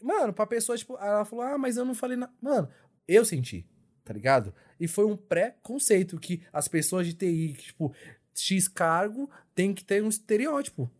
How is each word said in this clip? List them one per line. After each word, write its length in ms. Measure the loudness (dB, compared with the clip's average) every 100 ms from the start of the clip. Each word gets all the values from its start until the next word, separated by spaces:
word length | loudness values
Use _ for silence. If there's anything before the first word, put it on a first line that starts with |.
mano, 320 | -2 0 0
pra 120 | 0 -2
pessoa, 300 | 0 -2 -4
tipo, 200 | -6 -8
ela 260 | 0 0 0
falou, 200 | -4 -4
ah, 120 | -2
mas 200 | -2 -2
eu 80 | -2
não 80 | -2
falei 220 | -4 -4
nada. 160 | -8 _
Mano, 260 | 0 0 0 -6 _ _ 4
eu 160 | 6
senti, 420 | 6 2 -4 -6 -12 _ _ _
tá 100 | -12
ligado? 400 | -2 4 4 2 -8 -18 -8
E 80 | -4
foi 180 | 2 2
um 100 | 0
preconceito 1040 | 0 0 0 -2 -10 -2 4 4 2 -4
que 220 | -6 -8 -6
as 160 | -4 -2
pessoas 380 | 0 0 0 -2
de 60 |
T 120 | -2 0
I, 260 | 0 -2
que, 100 | -6 -12
tipo, 280 | -6 -4 -6 -18 -20 _
X 340 | -6 -2 0 0
cargo, 600 | 2 2 2 0 -4 -10 -12 _
tem 200 | -2 0
que 100 | -2 -2
ter 180 | 0
um 60 | 0
estereótipo. 840 | -2 0 0 0 -2 -4 -6 -8 -8